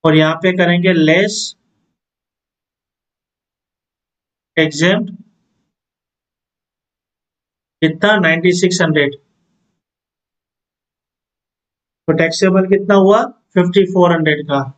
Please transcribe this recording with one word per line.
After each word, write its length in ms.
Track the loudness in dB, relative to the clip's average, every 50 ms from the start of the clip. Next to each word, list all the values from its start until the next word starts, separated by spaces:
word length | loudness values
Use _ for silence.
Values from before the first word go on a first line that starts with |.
| 2
और 120 | 2 4
यहाँ 200 | 4 2 2 -2
पे 140 | -2 -2 -2 0
करेंगे 400 | 0 0 0 0 0 0 0 0
less 420 | 2 2 2 2 2 0 -2 -4 -8 -10 -12 -14 _ _ _ _ _ _ _ _ _ _ _ _ _ _ _ _ _ _ _ _ _ _ _ _ _ _ _ _ _ _ _ _ _ _ _ _ _ _ _ _ _ _ _ _ _ _ _ _ _ _ _ _ _ _ _ _ _ _ _ _
exempt 540 | -6 -6 -6 -6 -4 -4 -2 -2 -4 -6 -10 -14 -20 -20 _ _ _ _ _ _ _ _ _ _ _ _ _ _ _ _ _ _ _ _ _ _ _ _ _ _ _ _ _ _ _ _ _ _ _ _ _ _ _ _ _ _ _ _ _ _ _ _ _ _ _
कितना? 340 | -4 -4 -2 -2 0 0 0
नाइंटी 340 | 2 2 0 0 2 0 0 0
सिक्स 260 | 2 0 -2 0 -2
हंड्रेड। 340 | -2 0 0 0 -2 -2 -4 -10 _ _ _ _ _ _ _ _ _ _ _ _ _ _ _ _ _ _ _ _ _ _ _ _ _ _ _ _ _ _ _ _ _ _ _ _ _ _ _ _ _ _ _ _ _ _ _ _ _ _ _ _ _ _ _ _ _
तो 60 | -4 0
taxable 520 | 0 0 -2 -2 0 0 2 2 0 2
कितना 280 | 2 0 -2 2 2 2
हुआ? 260 | 4 4 4 2 2 0 -4 -10 _ _ _ _
फिफ्टी 320 | 0 0 2 2 2 0
फ़ोर 280 | 2 2 2 2 2 2
हंड्रेड 320 | 0 0 -2 -2 -4 -4
का। 160 | -4 -4 -4 -4 -6 -12